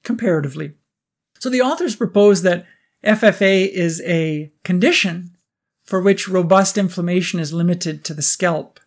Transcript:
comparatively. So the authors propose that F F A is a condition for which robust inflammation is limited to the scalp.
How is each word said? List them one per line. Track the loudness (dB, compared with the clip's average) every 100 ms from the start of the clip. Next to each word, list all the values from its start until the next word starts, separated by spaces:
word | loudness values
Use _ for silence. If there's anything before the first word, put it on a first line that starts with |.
comparatively. | -6 -4 0 -2 -2 -8 -12 -14 _ _ _ _ _ _
So | -4
the | 0
authors | 0 0 -4 -4
propose | -2 4 4 4
that | 2 -2 -6 _ _ _
F | 0 4
F | 2 4
A | 2 2
is | 0 0 -2 -2
a | -2 -2 0 -4 -8 _
condition | -4 0 2 2 -2 -6 -14 _ _ _ _ _
for | _ 0
which | 2 0 0
robust | -2 4 4 4 0
inflammation | -2 -2 -2 -2 -2 -4
is | -4
limited | -2 0 0 -4 -8
to | -10
the | -4
scalp. | -4 0 -2 -2 -8 _